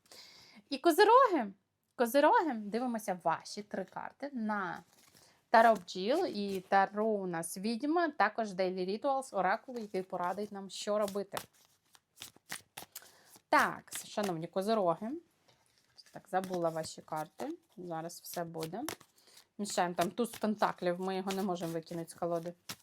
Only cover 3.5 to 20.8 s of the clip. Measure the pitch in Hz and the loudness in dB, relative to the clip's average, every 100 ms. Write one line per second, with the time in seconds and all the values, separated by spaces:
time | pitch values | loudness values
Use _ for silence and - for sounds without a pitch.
3.5 | - 202 - 185 - - - 285 262 214 | -12 -8 -8 -8 -10 -12 -10 -10 -6 -4
4.5 | 208 180 160 - _ _ - - _ _ | -2 -4 -8 -12 _ _ -20 -20 _ _
5.5 | 226 226 202 - 185 196 320 240 208 202 | 8 8 6 0 -6 0 0 0 -2 -4
6.5 | 190 - 196 190 208 220 208 185 165 170 | -4 2 4 4 0 0 0 -2 -6 -6
7.5 | 190 208 233 294 339 330 - 208 220 214 | -6 -4 -2 0 0 0 2 0 0 -4
8.5 | 185 185 185 185 220 285 175 175 196 185 | -2 -2 -2 -4 -2 -2 -2 -2 0 0
9.5 | 208 - 240 208 185 185 180 175 196 208 | 0 -4 -12 -6 -6 -6 -4 -4 -4 -8
10.5 | 202 196 - - 208 202 196 190 - - | -10 -14 -10 -2 0 0 -4 -6 -10 -12
11.5 | _ _ _ _ _ _ _ - - _ | _ _ _ _ _ _ _ -20 -20 _
12.5 | - - - - - - - _ - _ | -16 -14 -20 -18 -20 -20 -20 _ -20 _
13.5 | 294 208 - - - - - 202 160 165 | 4 4 0 -10 -12 -8 -4 -4 -4 -4
14.5 | 190 196 220 180 165 220 330 - _ _ | -4 0 2 2 0 -4 -10 -12 _ _
15.5 | _ _ _ _ - - 160 - 185 185 | _ _ _ _ -20 -20 -20 -4 -2 -2
16.5 | 180 165 160 160 - - 156 156 - 262 | 0 0 -2 -6 -12 -8 -8 -8 -8 -8
17.5 | 349 _ - 175 160 165 - - 180 165 | -8 _ -14 -10 -8 -8 -12 -10 -8 -6
18.5 | 165 160 220 302 - - _ _ - _ | -6 -6 -6 -8 -10 -16 _ _ -20 _
19.5 | - 202 - 175 175 175 - 226 - 214 | -8 -4 0 0 0 -2 -2 -4 -2 -4
20.5 | 208 180 - | 0 0 0